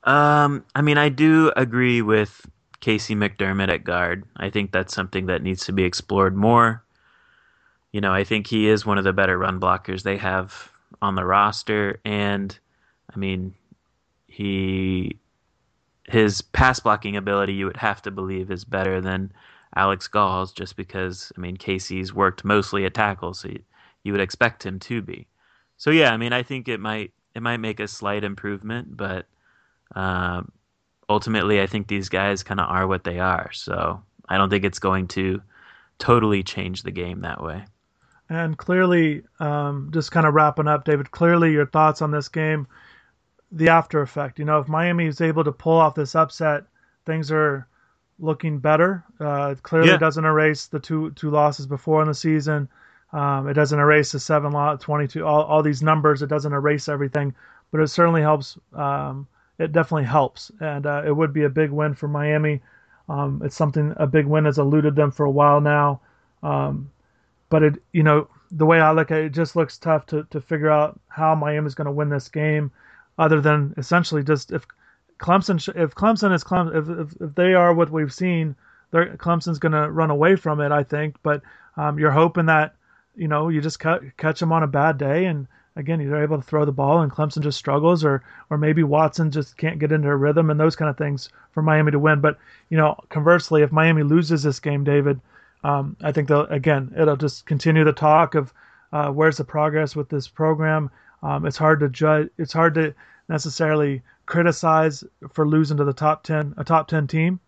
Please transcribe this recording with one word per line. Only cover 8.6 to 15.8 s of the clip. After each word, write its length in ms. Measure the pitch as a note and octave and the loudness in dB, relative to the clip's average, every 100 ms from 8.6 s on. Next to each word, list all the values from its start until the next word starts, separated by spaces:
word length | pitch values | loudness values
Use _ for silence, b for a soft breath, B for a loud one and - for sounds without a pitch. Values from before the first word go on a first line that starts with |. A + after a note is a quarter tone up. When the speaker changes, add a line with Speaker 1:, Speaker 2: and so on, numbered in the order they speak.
| G#2+ | 2
Speaker 1:
is 180 | G#2+ A2 | 2 2
one 120 | G2 | 0
of 60 | |
the 100 | G2 | 0
better 240 | F#2+ F#2+ F#2 | 2 2 0
run 220 | F#2+ F#2 | -2 -2
blockers 440 | F2+ F#2 - F#2 | -2 -2 -4 -8
they 140 | G2 G2 | -6 -4
have 520 | G2 F#2+ F#2+ - - _ _ - | -2 -4 -4 -14 -20 _ _ -6
on 140 | G2+ F#2+ | -4 -4
the 100 | F2+ | 0
roster, 760 | F#2+ G#2 G#2+ - G#2+ G2+ G2 | 2 2 -2 -4 -4 -2 -6
and, 540 | G#2+ G#2 G2+ G2+ G2 - _ _ _ _ _ | -8 -4 -2 -4 -6 -12 _ _ _ _ _
I 40 | - | -10
mean, 360 | G2 F#2 F#2 G2 _ _ _ _ _ _ _ | -8 -6 -8 -14 _ _ _ _ _ _ _
he, 920 | - G2+ G2 F#2+ F#2+ F#2+ F#2 F#2+ - _ _ _ _ _ _ | -10 -6 -4 -4 -4 -4 -4 -6 -10 _ _ _ _ _ _